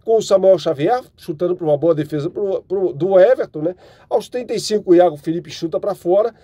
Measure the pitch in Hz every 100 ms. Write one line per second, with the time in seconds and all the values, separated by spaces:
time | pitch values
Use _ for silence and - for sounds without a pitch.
0 | - 226 - 233 190 180 165 139 165 247
1 | - _ - 151 175 180 160 143 165 156
2 | 151 151 156 - 196 190 - 196 185 139
3 | 185 190 196 254 - 156 156 185 _ _
4 | _ 214 - 247 233 220 160 214 190 175
5 | 175 147 - 170 156 - 165 185 202 180
6 | 175 196 226 -